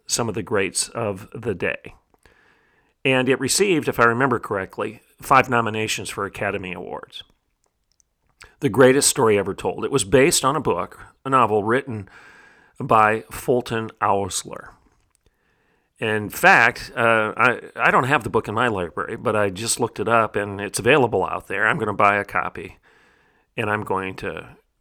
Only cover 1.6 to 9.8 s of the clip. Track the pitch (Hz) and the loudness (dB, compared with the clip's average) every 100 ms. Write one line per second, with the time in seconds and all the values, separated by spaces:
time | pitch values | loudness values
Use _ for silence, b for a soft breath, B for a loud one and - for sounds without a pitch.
1.6 | 95 - - - _ _ b b b b | -4 -6 -12 -20 _ _ b b b b
2.6 | b b b b 135 131 127 131 131 - | b b b b 0 2 2 0 0 0
3.6 | 202 160 131 131 117 117 135 117 - 101 | 2 0 0 2 2 4 0 0 -2 -6
4.6 | 95 - 110 110 _ _ - 135 123 120 | -6 -8 -10 -10 _ _ 2 4 4 2
5.6 | 110 110 110 - 98 - 98 - 101 98 | 0 -4 -6 -6 -8 -8 -8 -6 -6 -6
6.6 | 92 90 - - - - - _ _ _ | -8 -12 -12 -12 -14 -20 -20 _ _ _
7.6 | _ _ _ _ _ _ _ _ B B | _ _ _ _ _ _ _ _ B B
8.6 | 143 104 127 135 - - 117 101 98 90 | 0 6 6 6 2 2 2 2 0 -6
9.6 | - - | -6 -6